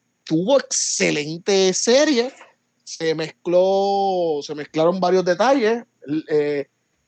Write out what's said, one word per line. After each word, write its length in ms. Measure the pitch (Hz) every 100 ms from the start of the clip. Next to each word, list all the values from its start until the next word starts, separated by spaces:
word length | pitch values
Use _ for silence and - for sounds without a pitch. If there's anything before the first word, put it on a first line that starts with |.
| _ _ -
tuvo 340 | 160 190 277
excelente 1120 | - - - - 180 151 147 170 - 196 190
serie. 580 | 185 - 254 311 240 247 - - _ _ _
Se 320 | - - 160 156
mezcló, 1300 | 151 - - 175 190 196 196 196 196 185 170 147
se 100 | 143
mezclaron 460 | 147 139 156 165 190
varios 260 | 180 185 180
detalles. 580 | 175 233 277 214 233 - _ - 156 -
Eh, 380 | 151 147 143 139 _ _ _